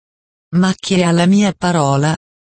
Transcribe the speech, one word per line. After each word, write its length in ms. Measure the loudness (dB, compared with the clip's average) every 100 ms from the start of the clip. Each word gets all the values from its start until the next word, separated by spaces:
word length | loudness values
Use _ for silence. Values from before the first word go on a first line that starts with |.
| _ _ _ _ _ -2
Ma 180 | -2
chi 300 | -4 -2 0
ha 80 | 0
la 140 | 2 2
mia 260 | 2 0
parola, 640 | -2 -2 0 0 0 -2 -4 _ _